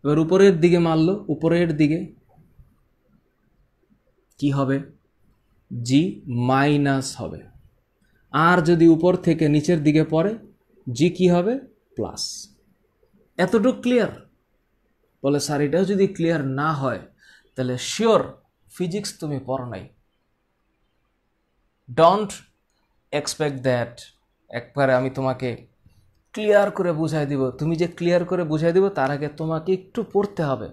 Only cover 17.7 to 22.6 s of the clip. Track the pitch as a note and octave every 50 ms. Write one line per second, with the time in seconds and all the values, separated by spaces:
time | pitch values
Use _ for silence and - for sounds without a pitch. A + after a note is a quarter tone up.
17.7 | B2 B2 - - - - A3 A3+ G#3+ F3+ - - - _ _ _ _ _ _ _
18.7 | - - F3+ F3 E3+ G#3 G#3 - - _ E3 D#3 C#3+ B2+ B2 B2+ C3 C3 B2 A#2+
19.7 | A2 F#2 G2+ - _ _ _ _ _ _ _ _ _ _ _ _ _ _ _ _
20.7 | _ _ _ _ _ _ _ _ _ _ _ _ _ _ _ _ _ _ _ _
21.7 | _ _ _ - B2 D#3+ D#3+ E3+ F#3 G#3 G#3+ G3+ - - - _ _ _